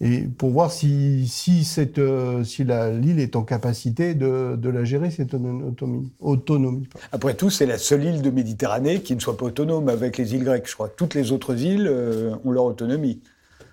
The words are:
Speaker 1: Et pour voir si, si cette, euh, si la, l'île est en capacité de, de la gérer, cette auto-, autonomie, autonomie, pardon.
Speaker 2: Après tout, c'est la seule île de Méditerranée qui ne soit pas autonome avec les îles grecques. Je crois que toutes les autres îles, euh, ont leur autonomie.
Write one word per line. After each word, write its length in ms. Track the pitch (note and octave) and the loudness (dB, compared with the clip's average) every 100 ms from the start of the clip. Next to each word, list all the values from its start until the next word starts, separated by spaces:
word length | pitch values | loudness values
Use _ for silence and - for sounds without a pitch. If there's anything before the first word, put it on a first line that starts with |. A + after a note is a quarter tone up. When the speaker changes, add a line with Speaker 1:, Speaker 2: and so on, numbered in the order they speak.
Speaker 1:
Et 180 | A#2+ B2 | 2 2
pour 320 | - B2 C3 | 0 -2 2
voir 200 | C3+ E3 | 4 2
si, 560 | E3 D3 C#3+ C#3 C3+ B2+ | 2 2 2 2 2 0
si 380 | - - F3 D#3 | -2 2 4 4
cette, 320 | D#3+ C3+ D3 | 0 0 2
euh, 480 | C3+ C3 B2 B2 A#2 | 2 2 0 -2 -2
si 180 | - | -2
la, 260 | B2+ A#2 A2+ | 0 2 0
l'île 300 | A2+ D3 D#3+ | 2 2 2
est 160 | B2 A#2+ | 2 0
en 80 | |
capacité 680 | A2 A#2 A#2+ A2+ B2 A#2 F3 | -2 -2 -2 -2 -2 0 0
de, 420 | D3+ C3 C3 B2+ A#2+ | 2 2 0 -2 -2
de 140 | B2 | -2
la 160 | B2 A#2+ | 0 0
gérer, 260 | C#3 F3 | 0 -2
cette 220 | D#3+ B2+ | -2 -4
auto-, 280 | C3 B2 B2+ C#3 | -4 -4 -4 -6
autonomie, 460 | B2 C3 B2 C3 - | -6 -6 -6 -8 -6
autonomie, 680 | D3 C3+ - D3 C3 B2+ B2+ | 0 0 2 2 2 -2 -8
pardon. 200 | - - | -14 -10
Speaker 2:
Après 220 | C3+ C3+ | -4 -2
tout, 160 | - G3 | 0 0
c'est 160 | - C3 | 2 2
la 120 | A2+ | 0
seule 280 | - C#3+ D#3+ | 2 2 2
île 160 | D#3 | 0
de 80 | C#3 | 0
Méditerranée 720 | B2+ A2+ G#2+ G#2+ A2+ C#3+ F#3 | 2 0 -2 -2 0 0 0
qui 120 | - | -2
ne 60 | B2+ | -2
soit 160 | - A2 | -2 -4
pas 120 | B2+ | -4
autonome 420 | C#3 D#3 D#3+ C#3 | -2 0 0 2
avec 280 | A2+ A#2+ A#2 | 0 0 -2
les 180 | A2 B2+ | -2 -2
îles 100 | B2+ | 0
grecques. 240 | D#3+ - | 0 -2
Je 40 | |
crois 140 | - G#2+ | -8 -8
que 80 | - | -4
toutes 200 | E3 D3 | -2 0
les 180 | A#2+ | 0
autres 260 | C3 - A#2+ | 0 -2 -2
îles, 280 | D#3+ G3+ F#3+ | 0 0 2
euh, 440 | B2+ A#2 A2 A2+ A2 C3 | 0 0 -2 -2 -4 0
ont 60 | |
leur 120 | B2 | 2
autonomie. 560 | B2 A2 A#2 D3 C3+ A2 - _ _ - - | 2 0 -2 -2 -2 -4 -10 _ _ -20 -20